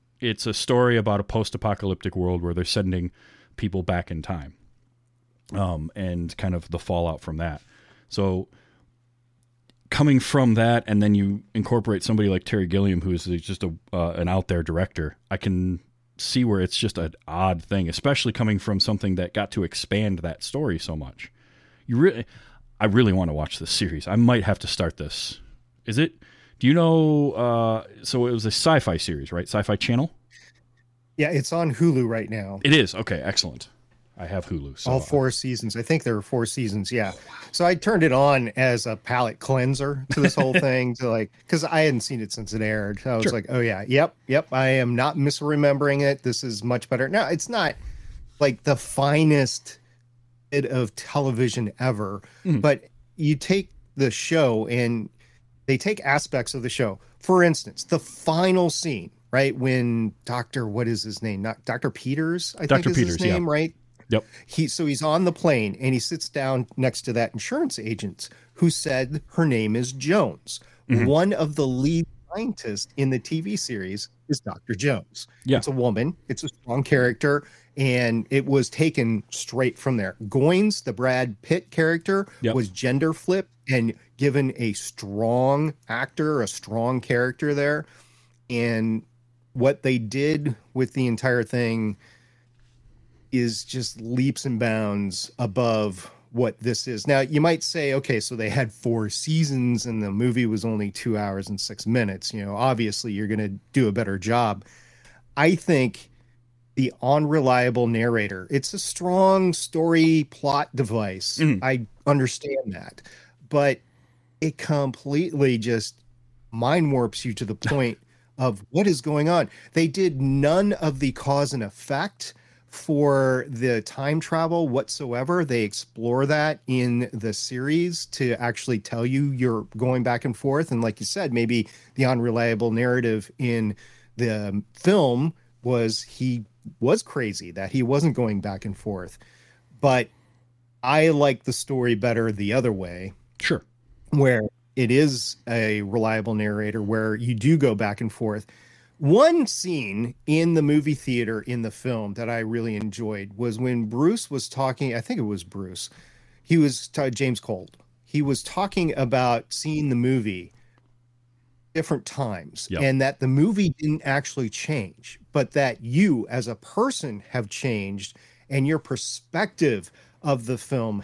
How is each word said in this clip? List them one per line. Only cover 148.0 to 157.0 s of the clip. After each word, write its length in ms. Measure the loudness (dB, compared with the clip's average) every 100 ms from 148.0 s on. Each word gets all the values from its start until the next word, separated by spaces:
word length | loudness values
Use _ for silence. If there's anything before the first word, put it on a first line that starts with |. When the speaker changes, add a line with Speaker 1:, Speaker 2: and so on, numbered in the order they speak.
Speaker 2:
and 120 | -6
forth. 340 | -4 -4 -4 -10 -20 -20 _ _ -4
One 480 | 4 6 8 6 0
scene 680 | -2 -4 -4 -4 -4 -6 -6 0
in 280 | 2 4
the 80 | 4
movie 320 | 4 2 2
theater 460 | -2 -2 -2 -2 -4
in 200 | -4 -6
the 80 | -6
film 440 | -6 -4 -4 -6
that 160 | -6 -4
I 80 | -4
really 380 | -4 -4 -4 -4
enjoyed 560 | -6 -6 -6 -6 -10 -4
was 220 | -4 -2
when 260 | -2 -2 -2
Bruce 440 | 2 2 2 -4
was 180 | -8 -6
talking, 460 | -2 -2 -2 -4
I 60 | -4
think 180 | -4 -4
it 60 |
was 180 | -4 -6
Bruce, 460 | -8 -12 -12 -12 -14 -16 -20 _ _ _
he 140 | 2 4
was 300 | 4 0 -6
t-, 220 | -4